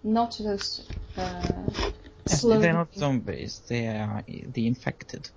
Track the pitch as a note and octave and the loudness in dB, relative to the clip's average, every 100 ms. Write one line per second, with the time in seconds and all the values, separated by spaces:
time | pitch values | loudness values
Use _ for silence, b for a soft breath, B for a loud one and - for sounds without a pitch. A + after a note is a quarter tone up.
0 | G#3+ A3+ A#3 - G#3+ G3+ - - - - | 2 2 2 -2 -4 -2 -4 -8 -10 -10
1 | - - F#3 F3+ - - - - - - | -10 -6 -6 -4 -2 -2 -2 -2 -4 -4
2 | - - - D#3+ A#3 A3 E3+ E3 E3 G3 | -16 -8 0 4 6 8 6 4 0 0
3 | D3 B2+ G#2 C2+ B1 - - A#2+ A2+ G#2+ | 2 2 0 -6 -8 -10 -4 -2 -2 -2
4 | G#2+ G#2 - - - B2 A2+ B2+ - - | -2 -4 -8 -12 -8 -2 0 0 -4 -6
5 | - - - | -14 -14 -16